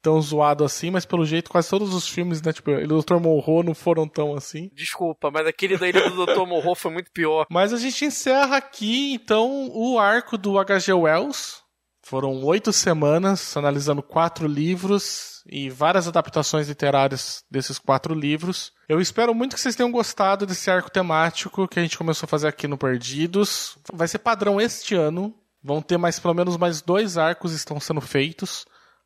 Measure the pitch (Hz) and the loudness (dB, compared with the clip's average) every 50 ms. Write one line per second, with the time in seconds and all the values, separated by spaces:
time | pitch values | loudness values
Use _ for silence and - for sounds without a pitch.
0 | - 156 156 160 156 143 156 151 147 147 147 147 151 135 - - - 170 190 185 | 4 4 4 4 2 2 2 4 4 4 4 4 2 0 0 -4 -4 -2 -2 -2
1 | - - - 170 160 151 160 165 170 - - 175 165 - - 196 208 196 185 180 | -2 0 0 0 0 2 0 -2 -2 2 0 0 2 2 0 0 0 0 -2 -4
2 | 165 - - 175 175 180 165 156 156 160 160 - _ - 143 139 151 151 156 160 | -4 -4 -6 -4 -4 -2 -4 -2 -2 -4 -4 -2 _ -2 -2 0 0 2 2 2
3 | 151 - 180 170 170 165 160 147 - - 160 165 175 170 156 - - 175 170 160 | 4 4 2 4 4 4 2 2 2 2 2 2 2 0 -4 -2 0 0 2 2
4 | 156 151 _ - 151 147 147 139 - - - 151 175 196 _ - 170 - - - | 0 -2 _ -4 -2 -2 -4 -6 -10 -10 -12 -12 -12 -12 _ -10 -10 -10 -6 -4
5 | 175 165 156 _ - 147 143 156 156 160 156 - 190 185 190 175 185 180 175 185 | -4 -4 -4 _ -4 -2 -2 0 -2 -2 -2 -2 -2 0 0 0 0 2 2 4
6 | - 180 180 185 180 175 - 208 185 180 180 160 143 175 180 - - 175 160 175 | 2 2 0 0 0 2 2 0 0 0 -2 -2 0 -2 -4 -2 -4 -6 -6 -6
7 | 175 _ _ - 165 156 156 156 151 _ 165 175 196 208 240 240 233 262 247 - | -10 _ _ -2 0 0 2 0 0 _ 2 2 2 2 0 -2 -4 -4 -4 -2
8 | 285 302 - - - 262 254 277 277 262 277 277 277 - - - 208 214 233 254 | -4 -4 -4 -2 0 2 2 2 4 2 2 -2 -2 -4 -12 -6 -4 -2 0 0
9 | 277 277 269 226 _ - 214 220 226 254 277 277 269 254 - 220 226 254 254 226 | 0 -2 -4 -6 _ 0 2 2 2 2 -2 -4 -6 -6 -4 -4 -2 0 2 4
10 | 202 202 220 240 233 - - 208 190 208 196 196 190 196 202 190 - - 190 180 | 4 4 4 2 0 -4 -8 -4 -2 2 2 2 2 4 2 2 4 4 4 4
11 | 165 156 156 170 233 285 269 - - - - - _ _ _ _ _ _ _ _ | 6 4 4 4 2 -2 -6 -8 -10 -12 -14 -18 _ _ _ _ _ _ _ _
12 | _ - - 131 135 135 131 131 135 147 175 214 208 233 - - - 185 165 156 | _ -6 -4 -4 -2 -2 -4 -2 0 2 2 2 2 0 0 2 2 2 2 4
13 | 151 143 151 170 190 190 196 175 - - - 151 143 143 143 143 139 151 143 143 | 4 4 4 4 4 2 0 0 -2 -6 -4 0 0 2 0 2 0 0 0 0
14 | - _ - 160 165 170 170 - 165 151 147 143 151 170 185 180 185 190 202 196 | -2 _ 0 2 2 2 0 -2 -2 -2 0 0 0 0 0 0 0 0 0 0
15 | - - - - - - - - _ - - 143 139 135 127 127 151 160 185 190 | 0 -4 -8 -10 -12 -14 -18 -20 _ -12 -10 -8 -8 -8 -2 2 2 4 4 4
16 | 170 170 170 - - - - 160 143 - - 156 147 147 147 - 156 143 139 135 | 0 2 0 0 0 2 -2 -2 0 0 0 -2 -2 -2 -4 0 0 4 4 4
17 | 135 135 135 127 - - - - _ _ - 131 123 - 139 - _ - 135 131 | 4 4 0 -4 -8 -8 -10 -12 _ _ -6 -6 -4 -4 -8 -6 _ 2 2 2
18 | - 160 160 160 143 143 151 156 165 180 180 - - - _ _ _ - 156 165 | 2 -2 -4 -2 0 -2 -2 -2 -2 -6 -6 -6 -8 -12 _ _ _ 0 0 2
19 | 185 - - 220 233 240 226 226 247 269 - - - 262 226 - 247 240 240 240 | 2 0 0 2 2 2 2 0 -2 -4 -4 -4 -4 -4 0 0 0 0 2 0
20 | 220 - - - 202 190 196 196 202 190 185 - - 196 185 185 175 - - 190 | -2 -2 -2 0 2 2 2 0 -2 -4 -4 -4 0 0 0 0 0 -2 -2 -2
21 | 185 175 160 156 160 170 - - - - - - 190 180 - 175 170 156 - - | 0 2 2 2 2 2 0 -4 -10 -8 -2 -2 -4 -2 0 -2 -2 -2 -2 -4
22 | 170 165 156 - - - - 147 151 151 147 - - 143 143 127 - 131 127 120 | -2 -2 -2 -4 -2 -2 -2 0 0 -2 -2 -2 -6 -6 -4 -2 -2 -2 -2 -2
23 | 120 123 135 147 160 170 175 196 208 - - - - - - _ _ - - 165 | -4 -6 -2 -2 -2 0 2 0 0 0 0 -6 -8 -10 -12 _ _ -14 -4 -2
24 | 165 165 - 208 _ 240 226 190 202 202 202 196 220 240 - - - - 214 175 | -2 -2 -2 -2 _ 0 0 2 2 0 2 2 0 -2 -2 -8 -6 -2 0 2
25 | 151 151 165 175 196 214 220 _ _ _ _ _ - 139 143 156 151 - 175 175 | 2 0 0 -2 -6 -6 -8 _ _ _ _ _ -6 -4 -4 -4 0 0 0 2
26 | 170 170 160 - - 175 165 170 180 180 175 165 180 175 165 151 - - 175 202 | 2 0 -2 0 -2 0 0 2 0 0 0 0 0 0 0 -2 -2 0 0 0
27 | 220 208 170 170 156 160 175 - - 170 160 151 - - 151 147 - - 156 151 | 0 0 0 0 0 0 0 -2 -6 -6 -6 -6 -8 -8 -8 -10 -6 -4 -4 -4
28 | - - - 139 139 160 165 - 202 - - - - _ _ _ _ _ _ _ | -4 -2 0 0 0 0 -4 -8 -8 -8 -8 -12 -14 _ _ _ _ _ _ _
29 | _ | _